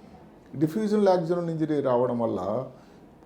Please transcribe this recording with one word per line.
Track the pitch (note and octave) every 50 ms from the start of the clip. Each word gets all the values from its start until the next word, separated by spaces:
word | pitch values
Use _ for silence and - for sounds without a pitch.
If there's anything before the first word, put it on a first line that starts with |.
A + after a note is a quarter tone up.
| - - - - - - - - - - - C3
డిఫ్యూజన్ | D#3 D#3 - A3 A3 G3+ G#3+ G#3+ G3+ F#3+
యాక్సోనల్ | F#3 F3 E3 D#3+ F3 F3 F3 E3
ఇంజరీ | E3 D#3 D#3+ D3+ D#3 C#3+
రావడం | C3+ C3 B2 A#2+ B2+ B2+ B2 A#2
వల్ల | A#2 A#2 G#2+ F#2+ F2+ G2 G#2+ B2+ C3 - - - - - - - - - - - -